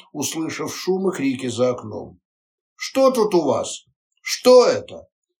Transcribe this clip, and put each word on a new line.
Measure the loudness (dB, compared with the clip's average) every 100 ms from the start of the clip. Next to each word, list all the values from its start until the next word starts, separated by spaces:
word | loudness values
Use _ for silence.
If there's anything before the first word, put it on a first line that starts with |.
| -18
услышав | -8 -8 -6 -8 -6 -10
шум | -6 -4 -2 -2
и |
крики | -2 -4 -4 -6
за | -2 -2
окном. | -2 -8 -14 -14 -20 _ _ _ _ _
«Что | _ -6 2 2
тут | 4 2
у | 2
вас? | 2 -2 -4 -10 _ _ _ _
Что | -10 0 6 8 6
это?» | 0 -6 -18 -20 _ _ _